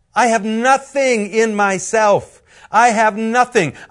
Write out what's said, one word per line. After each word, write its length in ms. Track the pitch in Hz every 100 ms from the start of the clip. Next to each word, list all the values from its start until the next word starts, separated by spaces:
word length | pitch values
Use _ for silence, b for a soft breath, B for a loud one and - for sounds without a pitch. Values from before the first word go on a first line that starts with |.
| _ -
I 100 | 240
have 140 | 226
nothing 840 | 214 220 247 269 269 277 269 233 202
in 280 | 214 226 208
myself. 880 | 202 190 - 226 214 196 - _ B B B
I 160 | 202 240
have 280 | 214 220 208
nothing. 580 | 226 240 240 233 156 B B